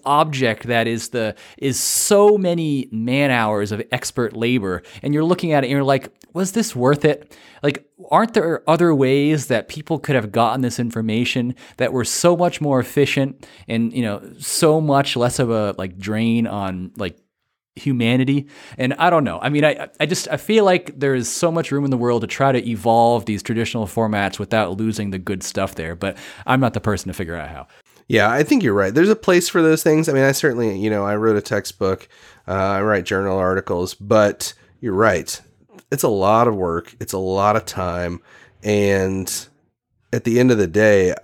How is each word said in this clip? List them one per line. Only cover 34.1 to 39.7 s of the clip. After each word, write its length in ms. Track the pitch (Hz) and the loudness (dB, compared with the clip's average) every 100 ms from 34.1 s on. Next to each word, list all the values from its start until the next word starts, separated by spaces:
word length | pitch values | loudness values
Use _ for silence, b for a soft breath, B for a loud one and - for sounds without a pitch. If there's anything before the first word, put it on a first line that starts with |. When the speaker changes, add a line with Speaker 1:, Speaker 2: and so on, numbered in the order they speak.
| 110 104 - - b b b | 2 2 0 -10 b b b
Speaker 2:
you're 120 | 123 | -4
right. 480 | 95 110 87 - - _ _ _ - _ | 2 2 0 -4 -12 _ _ _ -20 _
It's 140 | 139 | -2
a 60 | 143 | 0
lot 380 | 101 95 113 120 | 2 2 4 2
of 80 | 101 | 0
work. 400 | 87 85 - - | -2 -4 -8 -12
It's 140 | - | -8
a 40 | 95 | -6
lot 360 | 95 95 104 104 | -2 2 2 2
of 100 | - | -2
time. 560 | 101 90 87 87 87 b b b b | -6 -4 -4 -6 -8 b b b b
And 680 | 104 104 98 98 95 95 92 - - _ _ | -2 0 2 2 0 -2 -6 -10 -12 _ _